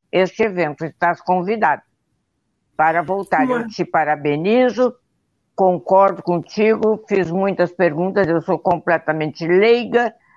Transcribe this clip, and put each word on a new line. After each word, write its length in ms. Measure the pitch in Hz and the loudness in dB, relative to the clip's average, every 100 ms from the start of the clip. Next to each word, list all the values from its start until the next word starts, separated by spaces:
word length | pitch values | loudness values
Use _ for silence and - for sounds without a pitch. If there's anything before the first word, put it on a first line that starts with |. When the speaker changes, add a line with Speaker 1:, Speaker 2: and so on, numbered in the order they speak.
| _ | _
Speaker 1:
este 340 | 175 185 - | -2 0 0
evento. 420 | 220 180 151 147 160 | -2 -2 -4 -4 -10
Estás 340 | - 175 170 | -2 -2 -2
convidado 600 | - 185 175 220 170 139 _ _ _ _ _ _ _ _ _ - | -2 -2 -2 -2 -2 -2 _ _ _ _ _ _ _ _ _ -2
para 260 | 156 165 | 0 0
voltar. 440 | 160 196 185 165 254 | -2 -4 -2 0 0
Speaker 2:
Ué. 100 | 240 | -2
Speaker 1:
Eu 100 | 226 | -4
te 160 | 202 | -6
parabenizo, 1120 | - 170 151 147 147 147 185 240 247 208 254 - _ _ _ _ _ - | -4 -2 0 -2 -2 -2 0 2 2 0 -2 -2 _ _ _ _ _ 0
concordo 680 | 190 180 - 190 196 180 | 0 0 2 4 4 0
contigo, 800 | - 175 - - 214 220 214 214 - | -4 -4 -4 0 0 2 0 -2 -2
fiz 200 | 196 165 | -2 -2
muitas 420 | 180 196 180 175 | -2 -2 0 -2
perguntas, 520 | - 170 151 185 190 170 | 0 0 0 -2 0 0
eu 140 | 165 | 0
sou 160 | 160 175 | -2 -2
completamente 880 | - - - 160 - 156 151 - 165 | -2 -2 0 -2 -2 -4 -4 -4 0
leiga, 680 | 185 220 240 240 240 233 - _ | 4 4 4 2 -2 -2 -6 _